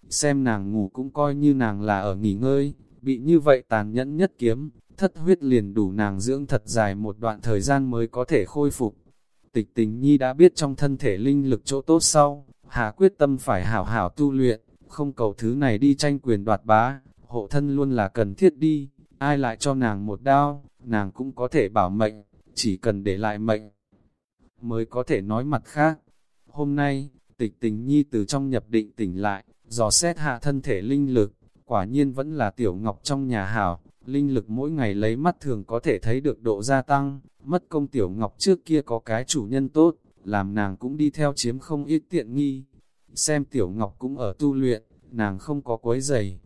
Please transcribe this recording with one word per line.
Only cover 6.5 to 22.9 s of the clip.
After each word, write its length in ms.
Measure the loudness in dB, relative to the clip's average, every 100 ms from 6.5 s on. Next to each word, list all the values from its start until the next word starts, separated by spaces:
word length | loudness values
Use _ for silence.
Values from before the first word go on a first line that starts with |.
| -2
dài 300 | 0 0 0
một 240 | 0 -6 -4
đoạn 220 | -6 -4
thời 200 | 0 0
gian 300 | 2 0 0
mới 160 | -2 -2
có 180 | -4
thể 200 | 0 0
khôi 260 | 0 -2 -2
phục. 260 | 0 -4 -4 _ _ _ _ _
Tịch 220 | -6 -4
Tình 260 | -2 -2 0
Nhi 180 | 4 4
đã 140 | 4
biết 220 | 6 6
trong 220 | 6 -4 0
thân 200 | -2 0
thể 220 | -2 0
linh 320 | 2 2 2
lực 100 | 0
chỗ 180 | -2 -6
tốt 180 | 4 4
sau, 460 | 6 4 4 2 -14 _ -8
hạ 240 | -2 -2 4
quyết 160 | 4 4
tâm 200 | 2 2
phải 260 | 0 0
hảo 200 | 0 -2
hảo 240 | 0 0 -2
tu 240 | 0 0
luyện, 280 | 2 2 0 _ _ _
không 240 | -6 -6
cầu 220 | -2 -2 -2
thứ 160 | -2
này 240 | 0 0 2
đi 160 | 2
tranh 240 | 2 0 0
quyền 260 | 0 0
đoạt 200 | 2 -2
bá, 360 | 4 4 4 -2 -14 _ -10
hộ 200 | -8 -2
thân 260 | -2 0 0
luôn 140 | 0
là 180 | 0 -2
cần 260 | 0 -2
thiết 220 | 2 2 2
đi, 340 | 0 -2 -4 _ _ _
ai 200 | 0 0
lại 180 | 0 -2
cho 180 | -2
nàng 320 | 0 0 -2 -6
một 160 | -4
đao, 420 | 2 4 4 -2 -14 _
nàng 280 | -4 -2 -2
cũng 220 | -6 -10
có 140 | -6 -2
thể 200 | 0 2
bảo 220 | 2 0
mệnh, 240 | 2 -2 -2 -18 _ _
chỉ 220 | -4 -2 0
cần 280 | -2